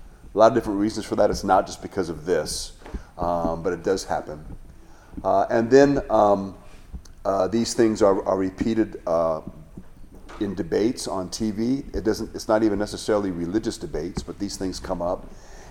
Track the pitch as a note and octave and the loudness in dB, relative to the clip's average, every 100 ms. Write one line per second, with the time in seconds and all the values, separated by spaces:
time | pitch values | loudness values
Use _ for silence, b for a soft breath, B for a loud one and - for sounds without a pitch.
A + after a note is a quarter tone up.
0 | b b b G2 A2+ B2 A2 G2+ G#2 G#2+ | b b b 4 6 6 0 0 -2 -2
1 | G2 G#2+ G#2+ F#2 G2 F#2+ G2+ - F#2+ - | -4 2 2 2 4 4 4 -4 -8 -4
2 | E2+ D#2 D#2 E2+ - - - - B B | -4 -4 -2 0 0 -6 -10 -14 B B
3 | B B F2 F2 E2 E2 F2+ F2 E2 F#2+ | B B -2 0 -2 -2 -4 -4 -2 -2
4 | - D#2+ - D2+ D#2 - - b b b | -2 -6 -6 -12 -14 -16 -16 b b b
5 | b b G2 G2 - A#2+ A#2 C3 C#3 C#3 | b b 0 2 2 2 6 8 8 4
6 | - A2 G#2 G2+ G2 F#2 B B B B | 2 4 6 4 0 -12 B B B B
7 | - - G2 F#2+ F#2 A2+ A2+ - A2+ G#2 | -16 -8 -2 0 0 0 0 2 2 6
8 | G2+ G2 G2 G2 F#2+ - A#2 A2 G2+ - | 6 6 2 0 0 -2 0 2 0 -2
9 | - E2+ E2 D#2 - - - - - - | -2 2 2 0 -6 -16 -18 -18 -18 -18
10 | - - - - G2+ F#2 F2 F#2+ A2 B2+ | -20 -20 -14 -6 -4 -4 -2 0 0 -2
11 | - F#2+ F2+ - A2 G2+ A#2 C#3 - G2 | -6 -6 -6 -4 -4 -2 -2 -2 -4 -4
12 | G2 G#2 A2+ - - A2 A2 G2+ G#2 A#2 | 0 0 -4 -6 2 4 4 2 -2 -4
13 | - G#2 G2 E2+ E2+ G#2 A2 - E2+ D2 | 0 0 0 -4 -2 -2 -2 -6 -6 -6
14 | E2+ - - E2 G2+ - F#2+ F2+ - F#2 | -6 -8 -10 -8 -8 -6 -6 -6 -6 -4
15 | F2 F#2 - B B B B | -4 -4 -8 B B B B